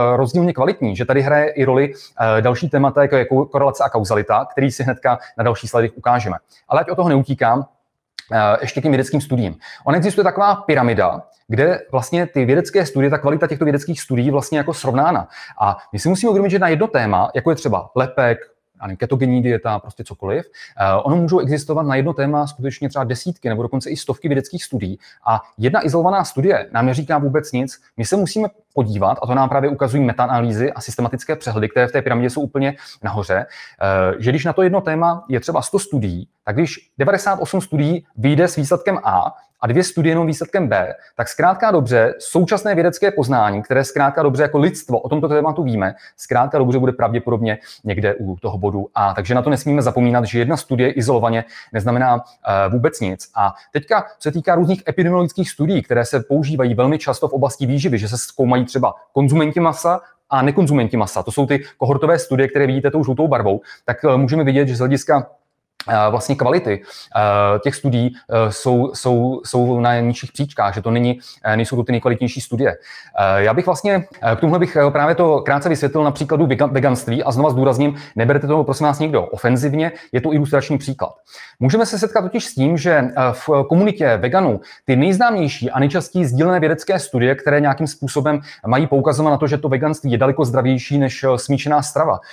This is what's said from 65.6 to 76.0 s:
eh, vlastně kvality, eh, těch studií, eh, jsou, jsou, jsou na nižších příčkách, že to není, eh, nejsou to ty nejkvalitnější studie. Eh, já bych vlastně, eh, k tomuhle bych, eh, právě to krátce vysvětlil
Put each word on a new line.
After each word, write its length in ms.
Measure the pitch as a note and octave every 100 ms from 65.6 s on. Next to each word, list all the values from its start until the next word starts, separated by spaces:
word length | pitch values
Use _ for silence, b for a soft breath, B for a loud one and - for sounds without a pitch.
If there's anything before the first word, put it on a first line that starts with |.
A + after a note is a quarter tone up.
| _ - -
eh, 220 | A2+ G#2+
vlastně 260 | A#2 - C#3
kvality, 460 | B2 E3 F3 G2 B B B A2+
eh, 420 | G#2 G2+ G2+ G#2
těch 160 | A#2+
studií, 380 | C#3 C#3 A#2+ B2
eh, 400 | B2 - A2+ A2
jsou, 380 | G2+ C3 B2 B2+
jsou, 460 | - B2+ A#2+ B2 C3
jsou 360 | - B2 B2 B2
na 200 | A#2+ A#2+
nižších 320 | A#2+ A#2+ -
příčkách, 420 | - C#3+ - G2+
že 80 | G2
to 80 | G#2+
není, 280 | A#2 A#2+ B2 B B
eh, 120 | A2 G#2+
nejsou 200 | A2+ B2
to 80 |
ty 80 | A#2
nejkvalitnější 480 | A#2+ B2 A#2 B2 C3+
studie. 360 | - A#2 B2+ F2 B B B -
Eh, 240 | G2 G2
já 120 | G#2
bych 120 | A#2 F3+
vlastně, 380 | F3 G#3 G3 F3 -
eh, 140 | A2+ A2
k 40 |
tomuhle 180 | E3 E3+
bych, 180 | F3 D#3+
eh, 140 | C#3+
právě 240 | C#3+ D3
to 260 | E3+ F3 C#3+
krátce 280 | - C#3 F3
vysvětlil 360 | D3 C#3+ D3+